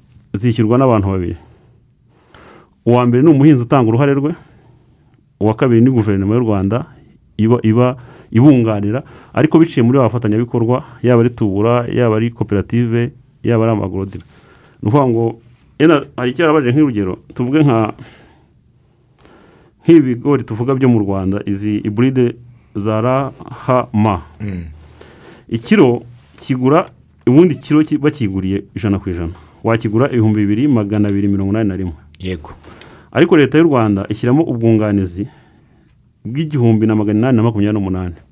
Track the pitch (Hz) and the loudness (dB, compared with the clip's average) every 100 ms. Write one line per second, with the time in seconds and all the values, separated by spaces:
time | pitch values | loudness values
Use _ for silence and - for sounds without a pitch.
0 | _ _ _ 98 120 113 110 123 131 110 | _ _ _ -6 -2 0 0 2 2 2
1 | 98 95 87 85 - _ _ _ _ _ | 0 -2 -6 -10 -16 _ _ _ _ _
2 | _ _ _ - - - _ _ 117 120 | _ _ _ -20 -20 -20 _ _ 0 2
3 | 123 123 160 139 151 131 120 139 113 117 | 2 4 4 6 4 4 2 2 2 2
4 | 143 139 147 180 - _ _ _ _ _ | 0 0 -4 -6 -16 _ _ _ _ _
5 | _ _ _ - 107 110 135 113 127 123 | _ _ _ -4 -2 0 2 4 4 2
6 | 107 98 98 120 113 101 98 120 - - | 0 0 0 0 0 -2 -2 -4 -8 -18
7 | _ _ _ - 110 123 110 113 123 131 | _ _ _ -2 0 2 2 2 0 -2
8 | - - - 117 147 131 113 104 101 127 | -12 -20 -4 4 6 6 2 -2 -4 -6
9 | - - - 113 - 156 165 139 117 139 | -10 -20 -8 -2 2 2 2 2 2 2
10 | 117 120 117 107 120 120 113 131 - - | 0 -2 -2 -2 -2 -2 -2 -2 -6 -4
11 | 120 120 120 120 107 98 113 120 117 123 | 2 2 2 0 -2 0 0 0 -2 0
12 | 117 107 117 117 110 101 - 120 117 117 | 0 0 -2 -6 -4 -4 -2 -2 0 -2
13 | 120 - _ _ - 113 113 110 98 95 | -4 -8 _ _ -2 0 0 -2 -4 -6
14 | 98 - - _ _ _ _ _ 110 143 | -8 -12 -20 _ _ _ _ _ -2 0
15 | 127 117 113 113 _ _ _ - 160 147 | 2 0 -2 -6 _ _ _ 0 2 2
16 | - - 123 123 160 156 123 139 147 104 | -2 -6 -4 0 2 2 2 2 0 0
17 | 95 - - - 123 151 143 113 107 - | -4 -6 -10 -8 -2 2 2 2 -2 -6
18 | - - - _ _ _ _ _ _ _ | -18 -20 -20 _ _ _ _ _ _ _
19 | _ _ - _ _ _ _ _ - 165 | _ _ -20 _ _ _ _ _ 4 4
20 | 131 120 135 135 120 110 120 131 131 117 | 4 -2 -2 -2 -4 -6 -4 0 2 2
21 | 98 95 92 101 - 98 104 104 107 104 | 0 -2 -2 -4 -4 -6 -4 -4 -4 0
22 | 131 127 120 - - - _ 104 107 110 | 0 0 -2 -4 -18 -20 _ -8 -4 -2
23 | 123 135 135 - - - - 127 - 104 | -2 -2 -4 -10 -20 -10 -2 -2 -2 0
24 | 110 90 - - 104 90 82 76 - - | 0 -2 -8 -14 -12 -12 -14 -18 -20 -20
25 | - - - - - 117 - 214 131 120 | -20 -20 -20 -20 -10 -6 0 4 4 2
26 | - - _ - - 127 127 160 - _ | -6 -20 _ -12 -6 -2 0 0 -2 _
27 | _ _ - 139 180 - - 151 156 147 | _ _ 2 4 4 2 -2 0 0 -2
28 | 147 147 104 95 95 98 - - 104 98 | -2 -2 -4 -4 -4 -6 -8 -6 -2 -2
29 | 98 85 85 - - _ 110 113 117 110 | -4 -8 -8 -10 -20 _ -2 -2 0 0
30 | 139 123 110 107 101 107 147 117 101 107 | 0 0 0 2 0 0 0 0 0 -2
31 | 104 101 101 98 98 110 107 92 90 80 | 0 0 -2 -2 -2 -2 -2 -4 -8 -12
32 | - - 92 87 - - - - - - | -18 -14 -10 -10 -14 -20 -20 -20 -20 -20
33 | - 131 170 160 127 151 165 127 107 98 | -6 0 2 4 4 2 2 2 0 -2
34 | - 107 120 143 165 120 113 110 107 101 | -4 -4 0 0 0 0 2 2 2 -2
35 | 92 90 - _ _ _ _ _ _ _ | -2 -6 -12 _ _ _ _ _ _ _
36 | _ _ 107 139 160 147 117 110 110 107 | _ _ -10 -8 -4 0 2 2 2 0
37 | 104 107 127 117 117 107 104 107 95 92 | 0 0 2 2 0 0 -2 -2 -4 -4
38 | 90 82 _ | -6 -12 _